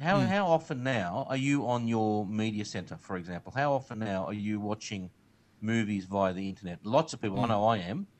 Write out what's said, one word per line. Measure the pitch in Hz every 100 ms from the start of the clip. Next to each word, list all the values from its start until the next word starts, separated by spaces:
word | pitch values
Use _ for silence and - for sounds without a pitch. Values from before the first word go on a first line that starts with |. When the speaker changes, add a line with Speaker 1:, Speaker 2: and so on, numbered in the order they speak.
Speaker 1:
How, | 156 202
Speaker 2:
Mm. | -
Speaker 1:
how | 196 185
often | 165 - 135
now | 127 120 87 107 135
are | 131
you | 135 143 117
on | 120 117
your | 113 107 104 101
media | 107 110 104 104
center, | 101 87 85
for | - 92
example? | 85 87 - 123
How | 147
often | 135 131 110
now | 110 95 80
are |
you | 104 104 104
watching | 104 107 - 101 90 - _ _ _ _
movies | 107 113 107 101
via | 92 98 95
the | 92 98
internet? | 95 92 87 104
Lots | 135 165
of | 131
people. | 110 95
I | 120
Speaker 2:
Mm. |
Speaker 1:
know | 104 107
I | 110
am. | 87 135 202